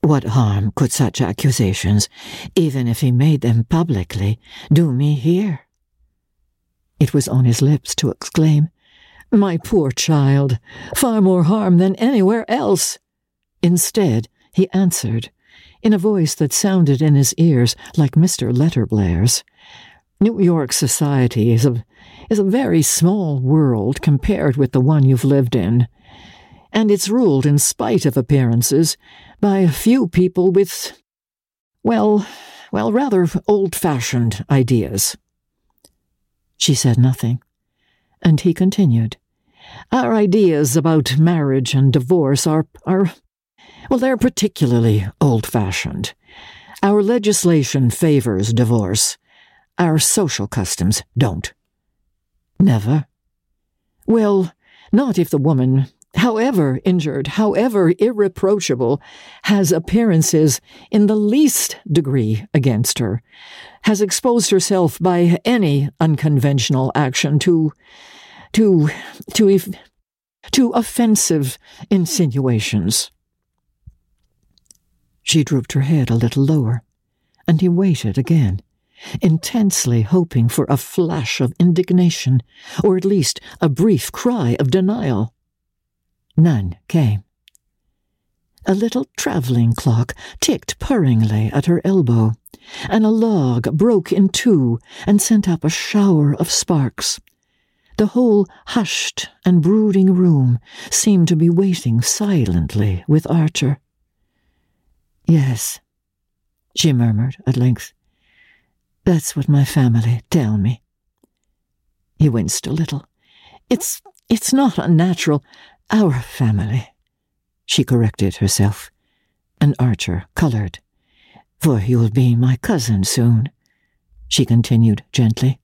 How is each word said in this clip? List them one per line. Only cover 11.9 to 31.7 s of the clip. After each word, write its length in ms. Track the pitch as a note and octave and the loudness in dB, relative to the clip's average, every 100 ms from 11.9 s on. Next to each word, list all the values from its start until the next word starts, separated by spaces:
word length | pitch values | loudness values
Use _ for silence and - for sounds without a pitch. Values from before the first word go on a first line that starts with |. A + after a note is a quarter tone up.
| F#3+ | 0
anywhere 540 | A#3 C4 F#3+ A3+ - | 0 2 2 0 -2
else." 480 | A#3 A#3 F#3+ - - _ _ _ _ _ _ | -4 0 0 -2 -8 _ _ _ _ _ _
Instead, 680 | F3 F3 - - F#3 A2 A2+ _ _ | 0 0 0 -2 0 0 -4 _ _
he 160 | - F#3 | -2 0
answered, 600 | F#3+ F#3+ - A2 A2+ - _ _ - - _ | 2 0 -2 -4 -6 -8 _ _ -20 -20 _
in 120 | A3 | 0
a 40 | G#3 | 0
voice 380 | G3 G3+ D#3 - | 0 0 -2 -2
that 180 | D3 | -4
sounded 480 | - G#3 F#3+ D#3 C3 | -2 0 2 2 2
in 140 | D#3 C#3+ | 2 4
his 180 | C#3 - | 2 2
ears 380 | E3 C3 A#2+ - - - | 2 4 0 -2 -8 -2
like 180 | C#3+ - | 0 2
Mister 380 | F3 - A#2+ | 2 0 -2
Letterblair's, 880 | B2 D#3 C#3 G#2 G#2+ F#2+ E2+ A2+ - - _ - - - _ _ _ | 0 0 0 -2 0 0 0 0 -2 -6 _ -20 -20 -20 _ _ _
"New 180 | G#3 A3 | -2 2
York 320 | F3+ E3 C3 | 2 2 -2
society 800 | - C3 - D3 C#3 B2 A#2 A2 | -2 -2 -2 0 0 0 0 2
is 140 | A2+ C#3 | 2 2
a, 180 | A#2+ - _ - - - | -2 -8 _ -20 -20 -4
is 100 | G#3+ | -2
a 40 | |
very 380 | G3 A3+ C4+ E3 | 0 0 0 0
small 580 | C#3+ - E3 G#3 F3 C#3 | 0 0 0 0 -2 -2
world 600 | B2+ D#3 C#3+ A2+ G2+ C#3 | 0 2 2 0 -2 -2
compared 540 | - C#3+ - G3 D3+ B2+ | 0 0 0 0 0 0
with 160 | C3 | 0
the 100 | C3+ | 0
one 220 | B2+ D#3 | 2 2
you've 220 | C3+ C3 C3+ | 2 2 2
lived 300 | C#3 B2 A#2+ | 0 0 -2
in, 320 | F#2 A#2 B2 _ _ - - - _ _ _ | 0 0 0 _ _ -20 -20 -20 _ _ _
and 180 | G#3+ A3 | -2 2
it's 200 | G3+ F#3+ | 0 0
ruled, 360 | A#3 A3 C#3 C#3 | 2 2 2 2
in 120 | C#3+ | 2
spite 480 | - - A2 G#3 D3+ | 0 -4 -2 0 0
of 100 | C3 | -2
appearances, 840 | A#2+ C#3+ B2 A#2 A#2+ C#3 E3 - _ - - _ | 0 0 2 0 0 2 0 -2 _ -20 -20 _
by 200 | G3+ G3 | 0 2
a 120 | F3+ | 2
few 360 | C3+ A3 C4 G3+ | 2 0 2 2
people 440 | - F3+ F#3 F3+ | 0 0 2 2
with, 480 | F#3 G3 - - - _ _ _ _ _ _ _ | 2 0 -4 -14 -16 _ _ _ _ _ _ _